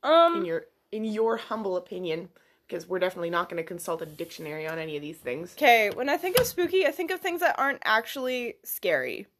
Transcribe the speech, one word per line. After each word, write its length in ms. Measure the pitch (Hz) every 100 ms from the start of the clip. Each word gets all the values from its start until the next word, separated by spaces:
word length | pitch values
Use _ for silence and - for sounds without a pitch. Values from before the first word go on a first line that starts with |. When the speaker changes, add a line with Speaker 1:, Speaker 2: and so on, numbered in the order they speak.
Speaker 1:
Um, 340 | 277 330 339 339
Speaker 2:
In 80 | 339
your, 200 | 165 - _ _
in 140 | 214 220
your 320 | 214 226 226
humble 380 | - 226 202 180
opinion. 520 | 180 185 180 160 185 _ _ _ _
'cause 180 | 175 170
we're 120 | 185
definitely 300 | 180 185 170
not 180 | 170 185
gonna 140 | 170
consult 380 | 165 175 - 165
a 40 | 160
dictionary 640 | 151 165 - 156 156 156
on 100 | 165
any 160 | 160 147
of 60 |
these 160 | 147 160
things. 360 | 123 131 175 -
Speaker 1:
Okay, 320 | 285 233 208
when 180 | - 269
I 80 | 339
think 220 | 370 480
of 60 | 480
spooky, 400 | - 349 381 302
I 60 |
think 200 | - 349
of 80 | 370
things 220 | 381 339
that 140 | 339 -
aren't 220 | 269 -
actually 720 | - 220 226 277 254 254 240 -
scary. 640 | - - 185 143 127 - 202